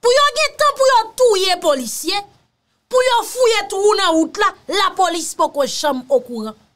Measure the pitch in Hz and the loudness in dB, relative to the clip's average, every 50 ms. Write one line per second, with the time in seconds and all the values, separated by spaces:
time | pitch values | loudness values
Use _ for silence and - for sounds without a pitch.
0 | - 480 494 554 571 571 587 605 622 571 - - 605 571 571 - 523 523 554 466 | 2 4 4 4 2 2 0 0 -2 -2 -2 0 0 0 0 2 2 4 4 2
1 | 440 440 - - 508 494 415 370 381 381 359 349 359 330 285 262 254 220 - - | 0 0 -2 2 2 2 2 2 0 0 -2 0 0 -2 -2 0 -4 -10 -10 -8
2 | - 311 381 415 403 403 _ _ _ _ _ _ _ _ _ _ _ _ 480 508 | -8 -6 -6 -6 -8 -10 _ _ _ _ _ _ _ _ _ _ _ _ 0 0
3 | 508 508 494 480 - - - 508 508 453 453 415 403 403 403 381 403 415 427 392 | 2 2 2 0 -2 -4 -2 0 2 2 2 0 -2 -4 -6 0 2 2 2 2
4 | 392 349 330 320 320 311 - 415 415 381 381 - _ - 311 403 392 370 370 - | 0 2 2 2 0 0 -2 -2 -2 -2 -2 -4 _ -6 -2 0 0 -2 0 0
5 | 381 339 330 339 311 - - - 320 311 311 285 277 247 - - - 294 269 254 | 0 0 0 -4 -8 -8 -2 -2 -2 -2 0 -2 -2 -2 -2 -4 -4 -4 -4 -4
6 | 247 - 285 247 247 - 240 226 214 220 214 _ _ _ _ | -4 -2 -2 -2 -2 -2 -10 -10 -10 -10 -12 _ _ _ _